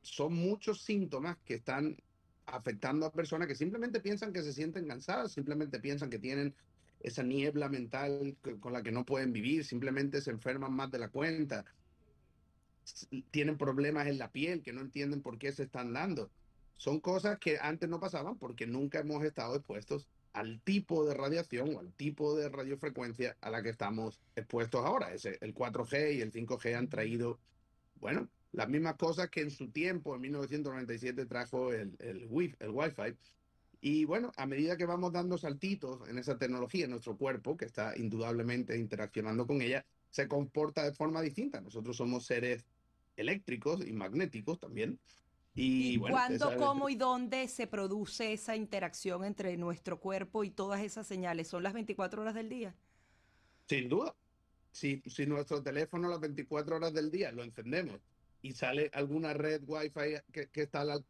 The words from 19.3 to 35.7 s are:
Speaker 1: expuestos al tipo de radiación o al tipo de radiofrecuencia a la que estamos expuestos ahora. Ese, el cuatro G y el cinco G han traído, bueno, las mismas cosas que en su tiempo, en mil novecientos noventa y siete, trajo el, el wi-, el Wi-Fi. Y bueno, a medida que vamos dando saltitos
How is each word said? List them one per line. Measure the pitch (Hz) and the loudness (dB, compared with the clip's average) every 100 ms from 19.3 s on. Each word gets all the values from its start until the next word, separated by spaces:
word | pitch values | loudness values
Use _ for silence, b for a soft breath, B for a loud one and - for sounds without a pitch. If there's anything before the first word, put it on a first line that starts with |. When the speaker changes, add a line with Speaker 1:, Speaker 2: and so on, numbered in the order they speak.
| 147 117 | 0 -2
Speaker 1:
expuestos | 139 - 104 - 143 - _ _ | -2 -4 -8 -4 -4 -6 _ _
al | 104 110 113 | -6 -4 -4
tipo | - 202 196 165 | 2 2 4 4
de | 151 | 4
radiación | 139 135 165 170 120 143 | 4 2 2 0 0 0
o | 131 | -2
al | 90 | -6
tipo | - 143 147 151 151 | -4 -4 0 2 2
de | 147 | 0
radiofrecuencia | 139 135 139 143 127 120 117 120 - | -2 -4 -2 -4 -4 -4 0 -2 0
a | 107 | -4
la | 113 | -2
que | 110 | -2
estamos | 113 104 110 113 - _ - | 0 0 0 -2 -6 _ -8
expuestos | 113 117 117 127 131 | -2 0 2 2 4
ahora. | 254 87 | 2 0
Ese, | 92 110 - | -4 -4 -4
el | 110 | -6
cuatro | 107 123 117 | -2 -2 0
G | 120 139 151 | 0 2 4
y | 147 | 2
el | 110 | 0
cinco | 113 117 123 | -2 -2 -2
G | 120 120 | 0 0
han | 120 | 0
traído, | 110 110 117 120 120 _ _ _ _ _ - | 0 0 2 0 -2 _ _ _ _ _ -8
bueno, | 104 165 240 _ _ | 0 0 0 _ _
las | - 110 | -2 2
mismas | 147 160 | 4 2
cosas | 160 165 165 180 | 2 2 2 0
que | - | 0
en | 147 | -2
su | 143 127 | -4 -6
tiempo, | 147 175 180 147 | 0 0 0 -2
en | 131 | -4
mil | 131 | -2
novecientos | 143 139 147 143 | -2 0 0 -2
noventa | 131 120 | -2 -4
y | 117 | -2
siete, | 127 127 123 | -2 -2 -2
trajo | 123 120 131 127 | -2 -2 0 2
el, | 117 101 85 | 0 -2 -6
el | - 95 113 | -8 -8 -2
wi-, | 123 180 - | 0 0 -2
el | 107 | -4
Wi-Fi. | 113 160 156 107 - - _ _ _ _ - | 0 0 0 -4 -4 -18 _ _ _ _ -4
Y | 143 151 | 2 4
bueno, | 151 190 240 - | 4 2 0 -2
a | 135 | -2
medida | 139 156 175 | 2 2 2
que | 175 | 2
vamos | 175 180 | 2 2
dando | 175 175 175 | 2 2 0
saltitos | 151 139 190 | 0 -2 0